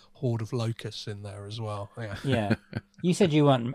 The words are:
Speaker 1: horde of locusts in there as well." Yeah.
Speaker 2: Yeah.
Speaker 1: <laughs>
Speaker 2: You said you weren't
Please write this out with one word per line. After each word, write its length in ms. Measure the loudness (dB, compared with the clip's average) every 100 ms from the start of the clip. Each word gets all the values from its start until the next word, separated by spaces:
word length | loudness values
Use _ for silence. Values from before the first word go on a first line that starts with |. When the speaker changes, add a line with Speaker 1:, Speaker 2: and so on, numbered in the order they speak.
| _
Speaker 1:
horde 260 | -4 -2 -2
of 140 | -4
locusts 520 | -4 -4 -4 -8 -10 -10
in 160 | -10
there 220 | -12 -12
as 160 | -12 -8
well." 300 | -8 -8 -10 -10
Yeah. 180 | -10 -6
Speaker 2:
Yeah. 300 | 0 2 2 0
Speaker 1:
<laughs> 40 | -2 -12 -12 -4
Speaker 2:
You 80 | 0
said 200 | 4 4
you 140 | 6 6
weren't 280 | 6 2